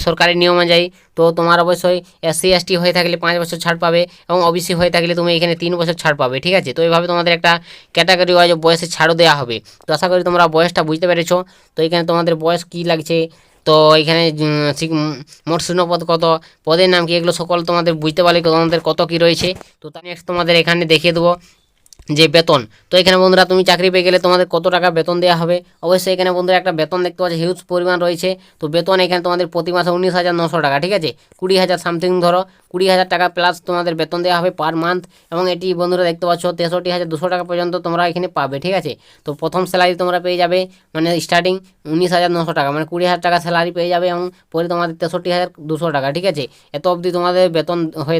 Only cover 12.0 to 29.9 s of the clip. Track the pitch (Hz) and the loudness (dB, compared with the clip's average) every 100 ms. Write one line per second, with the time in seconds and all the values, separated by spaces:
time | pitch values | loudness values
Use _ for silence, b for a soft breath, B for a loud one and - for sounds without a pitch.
12 | 170 170 170 160 160 170 175 170 170 165 | 0 0 0 0 0 -2 -4 -6 -2 -2
13 | 156 165 160 b b b - 156 151 156 | -2 -2 -2 b b b 2 6 6 6
14 | 156 165 165 151 151 151 147 139 160 156 | 4 0 0 0 -2 0 -2 -4 -4 -2
15 | 151 135 147 B - 165 - 180 170 175 | -4 -6 -14 B -4 -4 -2 -2 0 -2
16 | 165 165 165 160 b b - 165 185 180 | -2 0 0 0 b b 0 2 4 4
17 | 165 170 170 170 170 175 170 175 170 160 | 2 0 0 -2 -2 -2 0 0 0 0
18 | 156 156 175 170 165 160 165 165 160 156 | -2 2 2 2 2 2 2 0 -2 -2
19 | 170 170 170 165 180 185 B _ 175 170 | -2 2 2 2 -2 -6 B _ -20 -18
20 | 175 170 - 175 170 170 165 170 165 156 | -16 -14 -6 -2 2 2 2 0 2 2
21 | 170 170 170 175 b b _ _ _ - | 2 2 2 0 b b _ _ _ -14
22 | - 151 160 165 165 147 107 b - 180 | -4 2 4 4 4 2 0 b 0 2
23 | 185 185 185 185 180 185 185 175 185 185 | 4 4 4 4 4 2 2 2 2 2
24 | 180 180 180 180 180 170 180 175 180 165 | 2 2 2 2 2 -2 0 0 2 0
25 | 160 175 175 165 170 175 180 b 170 185 | -2 0 2 2 0 -2 -6 b 0 0
26 | 185 185 185 180 180 185 185 165 156 180 | 0 0 0 0 0 0 0 -2 -2 -2
27 | 175 175 180 165 170 180 - 180 175 180 | -4 -4 -4 -2 -4 -4 -4 -2 0 0
28 | 175 170 185 185 b _ 151 165 170 190 | 0 -2 -4 -6 b _ -4 -2 0 2
29 | 180 180 175 175 170 170 165 175 170 | 2 0 -2 -2 -2 -4 -2 -2 0